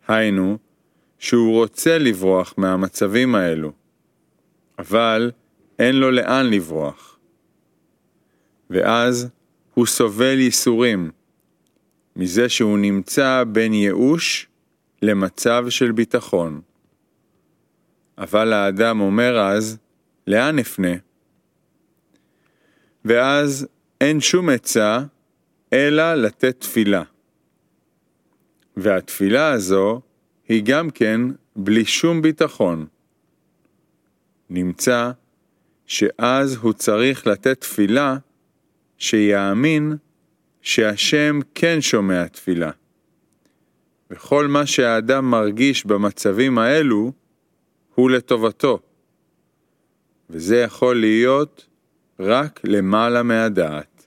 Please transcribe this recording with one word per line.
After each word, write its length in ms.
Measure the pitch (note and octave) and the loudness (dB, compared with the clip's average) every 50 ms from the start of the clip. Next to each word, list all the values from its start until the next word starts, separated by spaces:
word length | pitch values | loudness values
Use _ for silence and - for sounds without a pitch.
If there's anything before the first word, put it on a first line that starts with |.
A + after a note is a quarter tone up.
| _ - | _ -2
היינו, 500 | A2 A2 A2 G#2+ G2+ F#2+ F#2 F#2+ G#2 A2+ _ _ _ _ _ _ _ _ _ _ _ _ | -2 0 0 0 0 0 0 -2 -2 -6 _ _ _ _ _ _ _ _ _ _ _ _
שהוא 340 | - - - A#2+ A#2 A2+ A2+ | -4 0 2 2 4 4 4
רוצה 460 | A2+ A2+ G#2 _ - - E3 E3 E3 | 2 2 0 _ -2 0 2 2 2
לברוח 560 | D3+ B2 G#2+ F2 F#2+ F#2+ F#2+ F#2 F#2 - - | 2 0 0 0 0 2 2 2 0 -2 -4
מהמצבים 800 | - G2 F#2 F#2 F#2+ F#2+ F2+ _ - A#2 G2 G2+ A#2+ B2+ B2+ A#2+ | -4 -2 -2 0 -2 -2 -4 _ -4 -4 0 0 0 0 2 0
האלו, 380 | G#2 F#2 F2 D#2+ D#2+ D#2 D2+ D2 _ _ _ _ _ _ _ _ _ _ _ _ _ _ _ _ _ _ _ _ - | 0 0 0 -2 -4 -6 -8 -12 _ _ _ _ _ _ _ _ _ _ _ _ _ _ _ _ _ _ _ _ -18
אבל 520 | - - - A2+ A#2 A2+ A2 A2 A#2 A#2+ A#2 _ _ _ _ _ _ _ _ - | -10 -2 0 0 2 2 2 0 -2 -2 -6 _ _ _ _ _ _ _ _ 0
אין 180 | - B2 C3 | 0 2 2
לו 140 | C3+ C3+ C3 | 2 2 2
לאן 360 | B2+ B2+ - - B2 C3+ C3+ | 2 2 0 0 0 0 2
לברוח. 640 | B2 G#2+ G2+ E2+ D#2 D#2+ D#2 D2+ C#2+ C#2+ - - - _ _ _ _ _ _ _ _ _ _ _ _ _ _ _ _ _ _ _ _ _ _ _ _ _ _ _ _ _ _ _ _ | 2 0 0 -2 -2 -6 -6 -6 -6 -8 -12 -20 -20 _ _ _ _ _ _ _ _ _ _ _ _ _ _ _ _ _ _ _ _ _ _ _ _ _ _ _ _ _ _ _ _
ואז 580 | - F#2 F#2 G2 A2+ A#2 A#2+ B2 B2 A#2+ B2 B2 _ _ _ _ _ _ _ _ _ | -2 0 0 2 2 2 0 0 -2 -2 -6 -10 _ _ _ _ _ _ _ _ _
הוא 120 | - A#2+ | 0 0
סובל 520 | A2+ - - B2+ A2 G2+ G#2+ B2 C3 C3+ C3+ | 0 2 0 0 0 2 0 0 2 2 2
ייסורים, 720 | C3 B2 A2 - - C3 A#2 A2+ B2 B2 A2 F#2+ F2 D#2+ - _ _ _ _ _ _ _ _ _ _ _ _ _ _ _ _ _ _ _ _ | 2 2 0 0 0 0 2 2 2 0 0 -2 -4 -8 -10 _ _ _ _ _ _ _ _ _ _ _ _ _ _ _ _ _ _ _ _
מזה 320 | - F#2 F2+ F2 G#2+ A#2+ A#2+ | -6 -6 -2 0 0 0 0
שהוא 300 | - - A#2 G#2+ G#2 G#2 | 0 0 0 2 2 2
נמצא 680 | G2+ G2+ G2 G2 F#2 - - C#3+ C#3 C3 C3 C3 B2 A#2 G#2 | 2 2 0 -2 -4 -2 -2 0 0 2 2 0 0 0 0
בין 200 | A2+ A2+ A2 A2 | 0 0 2 2
ייאוש 720 | G#2+ G2+ G2+ F#2+ F#2+ A#2+ C3+ D#3 E3+ - - - - - _ _ _ _ _ _ _ _ _ _ _ - | 2 2 2 2 2 2 2 2 2 0 -4 -4 -6 -8 _ _ _ _ _ _ _ _ _ _ _ 0
למצב 640 | G#2 G#2 G2 G2 F#2 _ - - A#2+ A#2 B2 B2 B2 | 0 0 0 -2 -4 _ -2 0 2 2 2 0 -2
של 240 | A#2 - C3 A#2+ A2+ | -2 0 0 0 2
ביטחון. 680 | A2 A#2 - - B2 - - - F#2 E2+ E2 D2+ D2+ D#2+ _ _ _ _ _ _ _ _ _ _ _ _ _ _ _ _ _ _ _ _ _ _ _ _ _ _ _ _ _ _ - | 0 -2 0 -2 -4 -4 0 -2 -2 -2 -2 -6 -12 -16 _ _ _ _ _ _ _ _ _ _ _ _ _ _ _ _ _ _ _ _ _ _ _ _ _ _ _ _ _ _ -16
אבל 340 | F#2+ - F#2+ G#2 A2 A2+ A2+ | -12 -2 0 0 2 2 2
האדם 480 | G#2 G2+ G2 G2 F#2+ A2+ A#2 A2+ G#2+ | 0 0 0 0 0 0 0 2 0
אומר 380 | G2+ G2 G2 A2 A#2+ B2 B2 A#2 | 0 0 0 0 0 2 2 0
אז, 400 | G2+ G2 G2+ G#2+ A2 A2 A2 A2 _ _ _ _ _ _ _ _ _ | 0 2 0 0 -2 -4 -8 -14 _ _ _ _ _ _ _ _ _
"לאן 320 | - G2 A2 B2 D3 D#3+ C#3+ | 0 0 2 2 2 0 -2
אפנה?" 360 | A#2 - - - F#2+ F2+ F2 F2 - _ _ _ _ _ _ _ _ _ _ _ _ _ _ _ _ _ _ _ _ _ _ _ _ _ _ _ _ _ _ _ _ _ _ _ _ _ _ _ _ | -2 -4 -4 -4 -4 -4 -4 -6 -10 _ _ _ _ _ _ _ _ _ _ _ _ _ _ _ _ _ _ _ _ _ _ _ _ _ _ _ _ _ _ _ _ _ _ _ _ _ _ _ _
ואז 640 | A2 A#2 A#2+ B2+ C3+ C#3 C#3+ D3 C#3+ C#3 C3+ C#3 - _ _ _ _ _ _ | 0 2 2 4 2 2 0 0 -2 -4 -6 -10 -14 _ _ _ _ _ _
אין 200 | C3+ C#3+ D#3 D3+ | 0 0 0 0
שום 280 | C3+ - - F3+ F#3 E3+ | 0 0 0 0 2 2
עצה, 520 | C3+ A#2 _ - - A#2 G#2+ G#2 A2 B2 C#3 C#3+ _ _ _ _ _ _ _ _ _ _ _ _ - | 0 0 _ -2 -2 0 0 2 0 -2 -4 -8 _ _ _ _ _ _ _ _ _ _ _ _ 0
אלא 420 | C3 C#3 D3 D3+ D3+ D#3+ E3 E3 | 2 2 2 2 2 0 0 0
לתת 460 | D3+ A#2 G#2 - _ - B2+ B2 _ | 0 0 -2 -2 _ -2 -2 -2 _
תפילה. 420 | - - - A#2+ A2 G2+ G2+ F#2 D#2+ - _ _ _ _ _ _ _ _ _ _ _ _ _ _ _ _ _ _ _ _ _ _ _ _ _ _ _ _ _ _ _ _ _ | -10 -4 -2 0 2 2 0 0 -2 -8 _ _ _ _ _ _ _ _ _ _ _ _ _ _ _ _ _ _ _ _ _ _ _ _ _ _ _ _ _ _ _ _ _
והתפילה 760 | G2+ F#2 G#2 G2 F#2 F2+ - - - G2+ G2 G#2+ C3 D#3 D#3 | -4 -2 0 0 0 -2 -6 -6 -2 0 0 2 2 2 0
הזו 500 | C#3+ A#2 G2 F#2 F#2+ F#2+ F#2+ G2+ A2+ B2 - _ _ _ _ _ _ _ _ _ | 0 -2 0 0 0 2 2 0 -2 -4 -8 _ _ _ _ _ _ _ _ _
היא 140 | A2+ A2+ G#2 | -2 0 0
גם 260 | A2 C3 D3+ E3+ D#3+ | 0 0 0 -2 -4
כן 300 | - - A#2 G#2+ A2 A2+ B2 B2+ C3+ - _ _ _ | -2 -2 -2 0 0 0 -2 -4 -6 -10 _ _ _
בלי 280 | - F#2+ G2 G#2+ A2+ A2 | -8 -2 0 2 2 2
שום 380 | - - - - E3 E3+ D#3+ D#3 | 0 -2 0 0 0 0 2 0
ביטחון. 640 | D#3+ D#3 - D#3+ D3 - - A2+ F2+ E2+ D#2+ D#2 D2+ _ _ _ _ _ _ _ _ _ _ _ _ _ _ _ _ _ _ _ _ _ _ _ _ _ _ _ _ _ _ _ _ | 0 0 0 -2 -4 0 -2 -2 -2 0 -4 -8 -14 _ _ _ _ _ _ _ _ _ _ _ _ _ _ _ _ _ _ _ _ _ _ _ _ _ _ _ _ _ _ _ _
נמצא 600 | F2+ F2+ F2+ F2+ F2 - - - B2 A#2+ A#2 B2 B2+ _ _ _ _ _ _ _ _ _ _ _ _ _ _ | -6 -4 -4 -4 -4 -2 -2 0 0 0 -2 -6 -8 _ _ _ _ _ _ _ _ _ _ _ _ _ _
שאז 720 | _ - - G#2+ G2+ - - A#2 A#2+ B2+ C3+ C#3 C#3 C3 | _ -4 -2 -2 -2 -2 -2 -2 0 0 0 0 -2 -4
הוא 160 | A#2+ A2 A#2 G#2+ | -2 -2 -2 -2
צריך 540 | - - - G#2 G#2+ A#2+ C3+ C3+ C3 - | 0 -2 -2 0 2 0 0 -2 -2 -2
לתת 340 | A#2 G#2 G2 - C3 C3 - | -2 -2 0 0 -2 -2 -2
תפילה 560 | - - - - G#2 G2 A2 C3+ C#3+ C#3 C3 C3+ - _ _ _ _ _ _ _ _ _ _ _ _ _ _ _ | -6 -10 -2 -2 0 2 2 0 0 -2 -4 -6 -10 _ _ _ _ _ _ _ _ _ _ _ _ _ _ _
שיאמין 960 | - - - A2 G#2 G2+ G2+ G2 G2 G2 G2 G#2+ C3 D#3 D#3+ D3+ D3+ D3+ D3+ D3 _ _ _ _ _ _ _ _ _ _ _ _ _ | -6 -2 0 2 2 2 2 2 0 0 -2 0 0 0 0 0 -2 -2 -6 -8 _ _ _ _ _ _ _ _ _ _ _ _ _
שהשם 800 | - - - A2 G#2+ G#2 G#2 - - - D3 D3 D3+ D3+ D3 C3+ _ _ | -4 0 0 0 0 -2 -2 -2 0 0 2 2 0 0 -2 -4 _ _
כן 260 | - - E3+ E3+ D#3+ | -2 0 0 0 0
שומע 460 | C#3 - - A2+ G2 F#2+ F#2 F2+ F2 | -2 0 0 0 2 2 0 0 -2
תפילה. 440 | E2+ _ - - - F#2 E2+ E2 D2+ D2 _ _ _ _ _ _ _ _ _ _ _ _ _ _ _ _ _ _ _ _ _ _ _ _ _ _ _ | -4 _ -10 -4 -4 -2 -2 -2 -6 -8 _ _ _ _ _ _ _ _ _ _ _ _ _ _ _ _ _ _ _ _ _ _ _ _ _ _ _
וכל 360 | G2+ - - - C#3 C#3+ D3 | -20 -20 -4 -2 0 0 2
מה 200 | C#3+ C#3+ D3 D3 | 2 0 0 0
שהאדם 640 | C#3+ - - B2+ A#2+ A#2 A2 A2 A2+ C3 C3+ C3+ B2+ | 0 0 2 2 2 2 0 0 0 0 0 2 0
מרגיש 560 | A#2+ A2+ G#2+ G#2 G#2 A2 B2+ C#3 C3 - - | 0 2 0 0 0 0 0 0 0 -2 -2
במצבים 720 | G2+ G#2+ G2 G2+ G#2 - - - G#2+ F#2+ G#2+ B2+ C3+ B2+ A#2 | -2 0 0 0 -2 -2 -2 -2 -2 0 2 0 2 2 2
האלו 540 | A2+ A#2+ C#3+ D#3+ D#3 C#3 A2+ G#2 G#2+ B2 C#3 _ _ _ _ _ _ _ _ _ _ _ _ _ _ _ _ | 2 2 2 2 2 2 2 0 0 -4 -6 _ _ _ _ _ _ _ _ _ _ _ _ _ _ _ _
הוא 160 | - B2 C3 | 2 2 4
לטובתו, 680 | B2+ B2+ A#2+ - B2+ A#2 A2 A2+ G#2 _ - C#3 A#2+ F#2+ _ _ _ _ _ _ _ _ _ _ _ _ _ _ _ _ _ _ _ _ _ _ _ _ _ _ _ _ _ _ | 4 0 0 -2 -2 0 0 -2 -2 _ 0 0 0 -2 _ _ _ _ _ _ _ _ _ _ _ _ _ _ _ _ _ _ _ _ _ _ _ _ _ _ _ _ _ _
וזה 260 | E2 E2 D#2+ F2+ A2+ | -14 -10 -2 0 2
יכול 440 | A#2+ A#2+ A2+ - - C3 B2+ B2 A#2+ | 2 2 0 -2 -2 0 0 2 2
להיות 640 | A2 G#2+ A2 A2+ A#2+ B2+ C3+ C#3 D3+ D3+ _ - - _ _ _ _ _ _ _ _ _ _ - | 2 2 2 2 2 2 2 0 -2 -4 _ -20 -20 _ _ _ _ _ _ _ _ _ _ -8
רק 400 | F#2+ G2 A2+ B2+ D3 D#3 - - - | -2 0 0 0 0 -4 -10 -10 -4
למעלה 580 | G2 G2+ G2+ F#2+ F#2+ G2+ A2 A2+ A#2+ A#2+ A#2+ A#2+ | -2 0 0 0 0 0 0 0 0 0 0 0
מהדעת. 840 | A#2+ A2+ A2+ A2+ A2 G#2 F#2 F2 D#2 D2+ D2+ D2+ _ _ _ _ | 0 0 0 0 0 0 0 -2 -2 -4 -8 -12 _ _ _ _